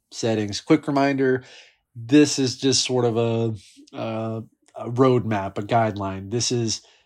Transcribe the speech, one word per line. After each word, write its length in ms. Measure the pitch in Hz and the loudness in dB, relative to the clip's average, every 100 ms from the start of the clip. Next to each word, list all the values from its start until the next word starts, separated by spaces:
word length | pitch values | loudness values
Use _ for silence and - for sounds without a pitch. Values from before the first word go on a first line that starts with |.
| _ | _
settings. 500 | - 117 107 104 101 | -6 -2 0 -2 -6
Quick 260 | - 156 151 | 0 0 2
reminder: 580 | 139 139 135 135 127 - - - _ _ | 0 0 0 0 0 -4 -20 -20 _ _
this 440 | 117 117 147 143 - | -18 4 6 6 2
is 200 | 131 - | -2 0
just 260 | 135 127 | 0 0
sort 200 | - 127 | 0 0
of 120 | 120 113 | 0 0
a, 380 | 117 117 113 110 - - - 127 | 0 0 -2 -4 -12 -20 -18 -10
uh, 440 | 113 110 113 113 - _ _ | -8 -6 -6 -8 -12 _ _
a 160 | - 113 | -12 -6
roadmap, 680 | 123 131 123 110 104 95 - | 2 4 4 2 -2 -4 -6
a 40 | |
guideline. 680 | 104 117 113 101 98 95 98 | -2 0 0 -2 -6 -8 -6
This 200 | 120 117 | -4 -2
is 300 | 123 113 - - _ | -2 -2 -6 -10 _